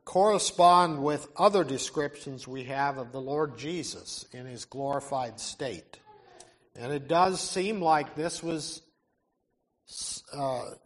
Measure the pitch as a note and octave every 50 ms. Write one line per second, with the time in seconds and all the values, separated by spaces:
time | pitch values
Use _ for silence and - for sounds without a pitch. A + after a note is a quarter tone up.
0 | _ - - F#3 G3 G#3+ G#3 F3+ - - - - F3 F3 F3 F3+ F3+ E3+ D#3 C#3+
1 | C#3 D3 D3+ - - - - - F3 G#3 G3+ G3 E3 C#3 C#3 B2 - - - D#3
2 | D3 C#3+ - - - C#3+ C3+ B2+ - B2+ B2+ C3+ B2 B2 C3+ C#3 C#3 C#3+ C#3 C3+
3 | B2+ A#2 B2 C3+ C3 C3 C#3+ D3+ D#3 D3 A#2+ A2 C3 D3+ F3 E3+ C3+ - - -
4 | - - - - - - - B2+ B2 C3 B2 A#2+ - - - C3 C#3 C#3 C#3 C#3
5 | C3+ - C#3+ C3 B2+ A#2 G#2+ - - - - - D3 B2+ G#2 E2+ - _ - -
6 | _ - - - _ - - - - _ _ _ _ _ - - A#2 B2+ D3 C#3+
7 | C3+ B2+ D#3+ E3+ F#3 F#3+ F#3+ E3+ - - - F#3+ F3+ G3+ A3 G3+ F3 D#3+ D#3 D3+
8 | D3 - - D3 D#3 E3+ - - - E3 E3 D#3 D3 - - - - _ _ _
9 | _ _ _ _ _ _ _ _ _ _ _ _ _ _ _ _ _ - - -
10 | - - - - - - - C#3+ C#3 C3+ C3 A#2+ G#2 - - - -